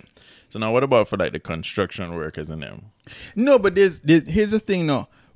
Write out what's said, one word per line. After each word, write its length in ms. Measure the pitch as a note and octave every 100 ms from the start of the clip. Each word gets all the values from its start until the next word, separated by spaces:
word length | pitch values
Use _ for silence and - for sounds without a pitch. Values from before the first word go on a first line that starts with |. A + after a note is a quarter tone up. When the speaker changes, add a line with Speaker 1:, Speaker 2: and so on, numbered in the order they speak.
| - - - - _
Speaker 1:
So 80 | G#2+
now 120 | A2
what 120 | A#2+
about 240 | C#3 B2 G#2
for, 80 | G2
like, 160 | E2
the 60 | D#2+
construction 760 | - E2 - - F#2 - F2 E2+
workers 340 | D#2 - D#2
and 140 | D#2
them? 220 | B1+ G1+ G2+ _ - - - -
Speaker 2:
No, 240 | C4 C4
but 160 | F#3+ F3+
there's, 240 | G3 D3+
there's, 280 | C#3+ E3 C#3+
here's 240 | F3 G#3
the 80 | G#3+
thing 260 | - F#3 D#3+
now, 240 | C3 - _ _